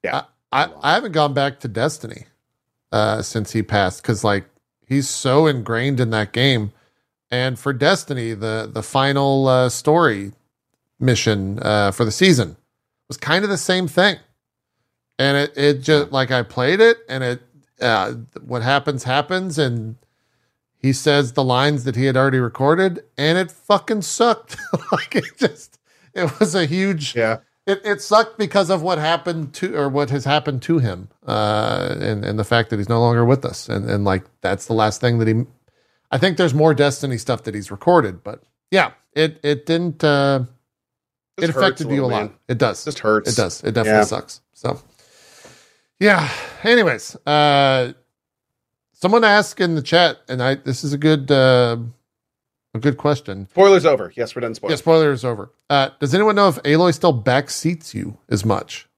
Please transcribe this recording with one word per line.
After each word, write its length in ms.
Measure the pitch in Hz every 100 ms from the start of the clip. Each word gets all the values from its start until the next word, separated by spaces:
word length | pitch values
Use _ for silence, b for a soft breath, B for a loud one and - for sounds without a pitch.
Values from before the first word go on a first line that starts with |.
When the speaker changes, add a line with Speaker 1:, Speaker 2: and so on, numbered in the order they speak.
Speaker 1:
Yeah. 180 | - 135 - _ _
Speaker 2:
I, 100 | 131
I, 20 |
Speaker 1:
A 40 | 170
loss. 120 | -
Speaker 2:
I 120 | 139
haven't 180 | 185 277
gone 220 | 160 147
back 260 | 139 139 135
to 80 | 131
Destiny, 580 | 110 135 156 113 - - _ _ _ _ _ _
uh, 280 | 107 107 110
since 300 | 104 113 104
he 100 | 113
passed, 400 | 104 104 95 -
'cause, 220 | - 104
like, 220 | 107 98 - _ _ _ _
he's 220 | 135 135
so 360 | - 135 135 160
ingrained 540 | 131 110 113 131 131
in 80 | 120
that 220 | 110 104
game. 400 | 117 135 123 104 _ _ _ _ _ _
And 280 | 127 131 120
for 160 | 139
Destiny, 580 | 131 143 190 - 135 117
the, 340 | 107 110 110 110
the 100 | 113
final, 640 | 104 135 135 139 139 135 135
uh, 220 | 127 127
story 640 | - - 165 160 104 101 - _ _ _ _ _ _
mission, 600 | 127 117 - 104 95 101
uh, 280 | - 104 101
for 160 | 98 117
the 40 |
season 460 | - 190 143 92 78 _ _ _ _ _
was 100 | 131
kind 260 | - 170
of 60 | 208
the 80 | 190
same 280 | - 185 180
thing. 280 | - 202 160 _ _ _ _ _ _ _ _ _ _
And 180 | 135 139
it, 160 | 143 139
it 140 | 143 139
just, 240 | 135 151 143
Speaker 1:
Yeah. 60 |
Speaker 2:
like, 180 | 135 131
I 120 | 131
played 380 | 117 - 127 185
it, 180 | 226 226 -
and 120 | 131
it, 200 | 127 123 _ _ _ _
uh, 340 | 123 110 101 113 117 -
what 200 | 123 120
happens, 420 | 117 143 151 135
happens, 540 | 127 131 147 185 190 151
and 380 | 139 120 110 113 _ _ _ _ _ _ _ _
he 160 | 135
says 380 | 135 156 143 131
the 120 | 123
lines 400 | 131 127 143 147
that 120 | 123 113
he 100 | 135
had 100 | 131
already 220 | 135 131
recorded, 680 | 120 - 135 165 190 175 - -
and 180 | 147 175
it 140 | 180
fucking 500 | - _ 202 - 214
sucked. 540 | 170 - 233 226 - - -
<laughs> 200 | - -
Like, 220 | - - 135
it 200 | - _
just, 420 | 269 - - _ _ _ _
it 260 | - 170 127
was 140 | 208
a 100 | 185 160
huge 480 | 175 196 175 139
Speaker 1:
Yeah. 240 | 120 113 113 _ _ -
Speaker 2:
it, 140 | 196
it 160 | 214 202
sucked 380 | - 214 220 -
because 320 | 202 202 175
of 100 | 190
what 160 | 165 170
happened 540 | 156 170 170 165 143
to, 220 | - 185 -
or 120 | 139
what 220 | 135 143
has 140 | 139
happened 380 | 135 147 151 131
to 160 | - 165
him, 300 | 120 90 101 _ -
uh, 720 | 107 107 107 107 - 50 -
and, 240 | 101 107
and 140 | 101 107
the 60 |
fact 260 | 104 117 113
that 60 | 110
he's 100 | 101
no 120 | 117
longer 240 | 120 117
with 200 | 120 135
us. 240 | - - -
And, 200 | 107 110
and, 140 | 101
like, 200 | 101 95 - _
that's 260 | 92 98 -
the 60 |
last 280 | 110 107 -
thing 180 | 123 117
that 100 | 110
he, 160 | 110 123 _ _ _ _ _ _
I 80 | 135
think 180 | 185 165
there's 180 | 180
more 200 | 139 160
Destiny 440 | 143 143 131 139 120
stuff 240 | - 117
that 100 | -
he's 160 | 104 95
recorded, 520 | 101 - 180 110 90
but 180 | - 110 _ _ _
yeah, 220 | 190 156 - _
it, 240 | - 160 156
it 240 | 147 147 147
didn't, 360 | 165 175 160
uh, 360 | 156 143 139 135 123 _ _ _ _ _ _ _ _ -
Speaker 1:
Just 120 | 165
Speaker 2:
it 60 | 131
affected 60 |
Speaker 1:
hurts 160 | 190 -
a 40 |
Speaker 2:
you 60 | 143
a 20 | 139 131
Speaker 1:
little, 20 |
Speaker 2:
lot. 120 | 113
Speaker 1:
man. 120 | 107 - _
Speaker 2:
It 100 | 120
does. 260 | 117 92
Speaker 1:
Just 160 | - -
hurts. 320 | 110 107 -
Speaker 2:
It 40 | 113
does. 240 | 98 -
It 100 | -
definitely 260 | 113 107 107
Speaker 1:
Yeah. 40 |
Speaker 2:
sucks. 360 | 104 107 - - _
So, 260 | _ 123 123 _ b b b b b b b b b b _
yeah. 280 | 202 185 143 B B B
Anyways, 540 | 208 240 185 117 - - -
uh, 680 | 147 147 143 139 131 127 135 _ _ _ _ _ _ _ _ _
someone 300 | _ 180 226
asked 360 | 220 208 202 -
in 140 | 185
the 80 | 160
chat, 360 | 135 165 175 120 -
and 140 | 127
I, 120 | 127 135
this 260 | 135 131
is 80 | 147
a 60 | 143
good, 320 | 151 156 135
uh, 460 | 139 131 127 120 117 117 - _ _ _ _ _ _ _
a 40 | 113
good 180 | 139 127
question. 500 | 147 143 - 98 95
Speaker 1:
Spoilers 340 | - 196 190 151
over. 260 | 139 90
Yes, 200 | - 117 -
we're 40 |
done 140 | 117
spoiling. 180 | 110 -
Speaker 2:
Yeah, 40 | 151
spoilers 480 | - 160 156 131
over. 260 | 123 110 104 _ _
Uh, 200 | 143 135 _
does 140 | 143
anyone 220 | 170 214 202
know 120 | 202
if 80 | 143
Aloy 320 | 143 156 180
still 240 | - 180 131
backseats 720 | 110 127 139 - 160 170 -
you 220 | 104 98 110 _
as 160 | 107
much? 440 | 107 98 - - -